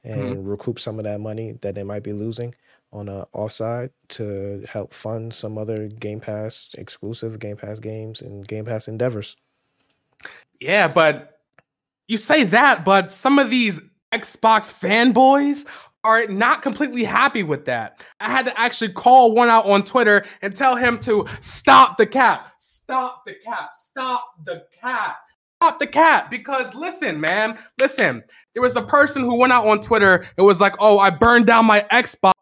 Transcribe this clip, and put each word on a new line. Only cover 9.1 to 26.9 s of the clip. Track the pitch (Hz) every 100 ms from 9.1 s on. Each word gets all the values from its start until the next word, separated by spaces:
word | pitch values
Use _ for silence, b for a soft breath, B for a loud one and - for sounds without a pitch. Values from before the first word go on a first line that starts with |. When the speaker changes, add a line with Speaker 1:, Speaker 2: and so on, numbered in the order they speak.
| 110 95 - _ _ _ _ _ _ _ _ B B _ _
Speaker 1:
Yeah, | - 208 170
but | 156 156 151 - _ _ _ _ _ _ _ _
you | 214
say | - 311
that, | 214 208 285 214 170
but | 196 190
some | - 262 277
of | 254
these | 254 226 165 _ _ _
Xbox | 226 - - 220 220 214
fanboys | - 185 214 247 240 262 277 285 285 - B B _
are | 220 226 220
not | 196 233 302
completely | 277 220 294 240
happy | 226 220 269 247
with | 165 143 -
that. | 123 107 _ B _
I | 214
had | 262 254
to | 214
actually | 240 - 220
call | 180 240 262 240
one | 220 240
out | 226 202
on | 202
Twitter | 202 247 220 202 196 B
and | 196 196
tell | 269 247
him | 247 240
to | - 208 156 B
stop | - - - 262 262 254
the | 214
cap. | 269 240 160 - _
Stop | - - - 254 254 247 -
the | 190 220
cap. | - -
Stop | - - 269 262 247 - _ 151
the | 170 _ _
cap. | 247 240 196 - _ _ _ _
Stop | 330 320
the | 285
cap. | 285 320 247 -
Because | 240 - 269 254 214
listen, | 349